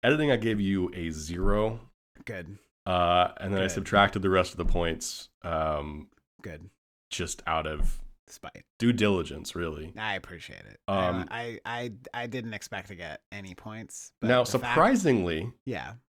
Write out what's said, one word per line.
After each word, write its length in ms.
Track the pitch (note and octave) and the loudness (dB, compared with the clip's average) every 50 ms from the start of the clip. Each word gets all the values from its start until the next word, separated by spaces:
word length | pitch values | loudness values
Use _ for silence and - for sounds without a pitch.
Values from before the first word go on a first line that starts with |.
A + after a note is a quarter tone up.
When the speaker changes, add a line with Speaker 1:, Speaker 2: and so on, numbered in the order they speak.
| - | 4
Speaker 1:
Editing, 280 | A#2 D3 D#3 D#3 D3 | 4 4 4 4 4
I 60 | C3 A#2 | 2 2
gave 220 | G#2+ A2+ A2 G#2+ | 2 0 2 2
you 320 | G2+ G2 G2 F#2+ F2+ E2+ F2+ | 2 2 2 2 0 -2 -4
a 180 | F2+ E2+ E2 | -4 -6 -6
zero. 680 | D#2+ D#2+ D2+ D#2 E2+ F2 F#2+ G2 G2+ G#2 G#2+ A2 A2+ A2 - - _ _ _ _ _ - - | -6 -6 -8 -6 -4 2 2 4 4 4 2 0 -2 -6 -12 -18 _ _ _ _ _ -20 -14
Speaker 2:
Good. 320 | - A2 F#2 F2 E2 G2+ G2+ _ _ _ _ _ | -12 -10 -10 -10 -12 -16 -18 _ _ _ _ _
Speaker 1:
Uh, 440 | - F#2 F2+ F2 F2 F2 F2 F2+ - - - | 0 2 4 4 6 6 6 4 4 0 -6
and 160 | - F#2+ G2 | -4 -2 0
then 80 | F#2+ | 0
I 40 | F#2+ | 0
Speaker 2:
Good. 60 | F#2+ | 0
Speaker 1:
subtracted 500 | - - F#2+ - - G2+ G2+ G2 - G#2+ | 0 -4 -4 2 6 6 6 6 4 0
the 80 | F#2+ G2 | 2 4
rest 220 | F#2 F#2 F2+ - | 4 4 4 2
of 60 | - - | -2 -2
the 80 | F2 | 2
points, 640 | D#2+ - F2 E2+ E2 E2 D#2+ - - - - - _ _ _ - | 2 4 4 2 0 -2 -4 -6 -10 -10 -12 -16 _ _ _ -8
um, 680 | F2 E2 D#2+ D#2 D#2 D2+ D2 D2 D2 D2 D2+ D2+ _ _ _ _ _ _ _ | -4 -2 -2 0 0 -2 -2 -4 -6 -10 -12 -14 _ _ _ _ _ _ _
Speaker 2:
Good. 280 | - F#2+ D#2+ D#2 E2+ F#2 _ _ _ _ _ _ _ _ | -16 -16 -14 -14 -18 -20 _ _ _ _ _ _ _ _
Speaker 1:
just 320 | - - F2 D#2+ - - - | -8 -8 -6 -6 -8 -8 -4
out 220 | - E2 D#2+ D#2 D#2 | -2 -2 -2 -2 -2
of 320 | D#2 D2+ - - - - - - - _ _ _ | -2 2 2 2 2 2 -4 -12 -16 _ _ _
Speaker 2:
Spite. 360 | - - - - _ - - _ _ _ | -20 -18 -18 -18 _ -18 -20 _ _ _
Speaker 1:
due 140 | A2+ A#2+ A#2 | 2 2 4
diligence, 640 | G2 G#2+ G#2 G2 F2+ E2 - - D2+ D2+ - - | 4 4 4 4 2 0 -4 -8 -10 -12 -10 -6
really. 380 | F2+ E2+ E2 D2+ D2 D#2 E2 E2 G#2 | -6 -4 -4 -6 -8 -10 -12 -10 -8
Speaker 2:
I 180 | G#2+ A2 G2+ | -6 -6 -6
appreciate 460 | F#2+ - - F2+ E2 - - - - - | -6 -8 -12 -16 -16 -16 -16 -18 -18 -20
it. 140 | G#1 - - _ - | -20 -20 -16 _ -2
Speaker 1:
Um, 400 | G2 G2 F#2 F2+ F2 F2+ F2+ - | 0 0 2 0 0 -2 -4 -6
Speaker 2:
I, 300 | - - A#2+ A#2+ A2+ - _ | -8 -10 -8 -10 -10 -10 _
I, 260 | - A#2 A#2+ B2 A#2+ G#2+ A2+ B2+ - - | -8 -8 -6 -6 -8 -10 -12 -18 -12 -10
I, 100 | A#2+ A#2+ | -8 -8
I 40 | A#2+ | -6
didn't 260 | A2 C3 A2+ A#2 G#2+ | -6 -6 -6 -6 -10
expect 340 | G2+ - - - G2 F#2 - | -10 -10 -10 -10 -10 -10 -12
to 80 | G2+ | -14
get 260 | F2 F2 D#2 D2 - _ _ | -12 -12 -12 -12 -14 _ _
any 220 | - G2+ G2 F#2+ F2+ | -16 -14 -14 -14 -16
points. 580 | - - G#2+ G#2+ A2 A2+ - - - - - _ _ | -16 -16 -14 -14 -14 -14 -14 -16 -16 -16 -18 _ _
But 60 | - A2 | 2 4
Speaker 1:
Now, 160 | B2 B2+ B2 | 6 6 6
Speaker 2:
the 140 | - - B2+ | 4 0 -2
fact 140 | B2 A#2+ A#2+ | 0 2 4
Speaker 1:
surprisingly, 760 | C#3 E3 A3+ C4+ A3 F#3+ D#3+ C3 A2 F2+ F2 E2 D#2 F2+ A#2+ - _ _ | 6 6 6 6 4 4 4 4 4 4 0 0 -2 -4 -6 -10 _ _
Speaker 2:
Yeah. 280 | C3+ B2 E2 B1 B1+ G#2+ A#2+ _ _ | -8 -8 -8 -8 -10 -14 -18 _ _